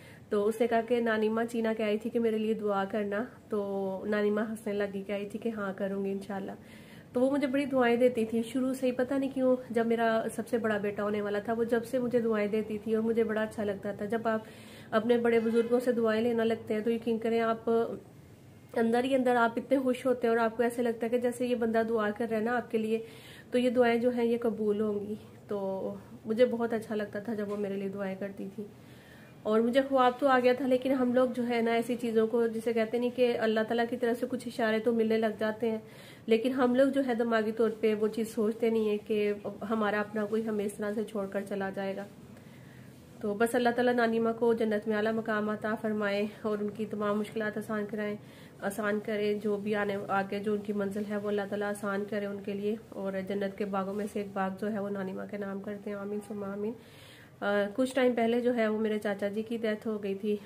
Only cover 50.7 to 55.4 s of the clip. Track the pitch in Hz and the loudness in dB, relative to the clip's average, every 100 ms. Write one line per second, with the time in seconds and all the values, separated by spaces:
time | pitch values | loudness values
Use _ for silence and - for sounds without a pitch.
50.7 | 202 196 208 208 208 208 208 196 202 202 | -2 -2 -4 -4 -4 -2 -2 -2 -2 -4
51.7 | 202 202 196 208 208 202 202 196 202 208 | -4 -2 -2 -2 -4 -4 -6 -6 -4 -4
52.7 | 220 - - 196 190 190 202 196 196 202 | -4 -8 -8 -4 -4 -4 -2 -2 -4 -4
53.7 | 196 190 202 208 208 196 196 190 190 208 | -2 -2 -4 -4 -6 -4 -2 -2 -2 -4
54.7 | 208 202 202 185 196 196 202 | -2 -4 -4 -6 -6 -8 -8